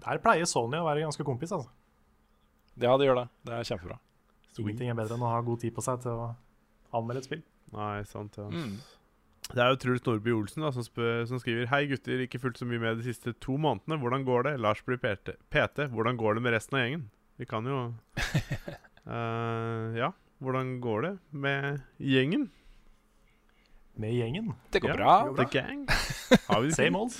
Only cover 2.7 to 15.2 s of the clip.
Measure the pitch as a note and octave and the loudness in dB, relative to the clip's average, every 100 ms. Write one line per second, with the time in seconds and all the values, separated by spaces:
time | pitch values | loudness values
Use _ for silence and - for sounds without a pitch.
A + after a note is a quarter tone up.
2.7 | - A#2+ C3+ C#3 B2+ A#2+ - B2 A#2 A#2 | -2 4 6 6 4 2 -10 -10 -6 -4
3.7 | A2 F2+ A#2+ _ _ _ _ _ - G#2+ | -6 -8 -14 _ _ _ _ _ -6 -4
4.7 | A2 B2 A#2 G#2+ A#2 A#2+ A#2 A#2 A#2 A#2 | -2 -2 -2 -2 -2 0 0 0 -2 -2
5.7 | A2+ A#2+ B2 B2 A#2 A#2 A#2 _ _ _ | -4 -4 -2 -4 -6 -6 -10 _ _ _
6.7 | _ _ A#2+ A#2 B2 C3 D3+ - _ - | _ _ -4 -2 -6 -6 -12 -12 _ -16
7.7 | G#2+ G#2+ G#2 G#2 G#2 G#2 - G#2 E3+ C#3 | -8 -6 -6 -8 -10 -12 -10 -8 -6 -6
8.7 | G2+ - - _ _ _ _ - B2 B2 | -8 -14 -20 _ _ _ _ -8 2 4
9.7 | C3+ B2+ B2 - A2+ A2 A#2 G2+ - D#3 | 4 2 0 2 0 2 0 0 -4 -4
10.7 | B2 A2+ - A#2 A#2 A#2 B2+ B2 A#2 B2 | -2 -6 -2 0 0 -2 -4 -2 -2 2
11.7 | C#3+ D3 C3 - B2+ B2+ B2 B2+ A#2+ B2 | 2 2 -2 -2 -2 -2 -2 -4 -4 -4
12.7 | A#2+ A2+ A2+ A#2+ A2+ - A2+ - C3+ D#3 | 0 0 0 -4 -6 -6 -6 -4 0 2
13.7 | G#2+ - D#3 A#2+ C3 C3 B2 C3 C#3+ G#2+ | 0 -2 -2 0 0 2 2 2 2 2
14.7 | G#2+ - - B2 G2 | 2 0 -2 0 -2